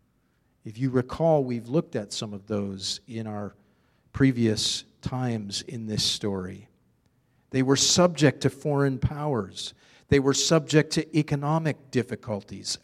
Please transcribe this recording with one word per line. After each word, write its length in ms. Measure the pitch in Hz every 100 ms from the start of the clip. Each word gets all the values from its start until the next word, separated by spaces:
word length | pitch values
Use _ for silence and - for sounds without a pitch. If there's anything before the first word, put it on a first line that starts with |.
| _ _ _ _ _ _
If 140 | 117 107
you 120 | 131
recall, 520 | 127 123 - 165 156
we've 260 | 127 120 113
looked 280 | 151 165 120
at 160 | 101
some 200 | - 110
of 140 | 101 98
those 540 | 104 98 95 98 - -
in 180 | 113 110
our 300 | 104 98 - _ _ _ _ _
previous 720 | - 135 120 113 104 - - - _
times 640 | - 127 127 113 101 98
in 240 | - 120 110
this 180 | 104
story. 640 | - - 104 95 92 98 - _ _ _ _ _ _ _ _
They 120 | 131
were 120 | 131
subject 680 | 135 - - 180 147 147 -
to 80 | 139
foreign 480 | - 151 143 139 131
powers. 760 | - 147 151 120 92 95 - - _ _ -
They 120 | 143
were 140 | 139
subject 580 | 135 - 165 143 156 147
to 260 | 165 - 156
economic 720 | 151 147 143 160 156 - -
difficulties 880 | 123 113 107 - 101 - 95 - -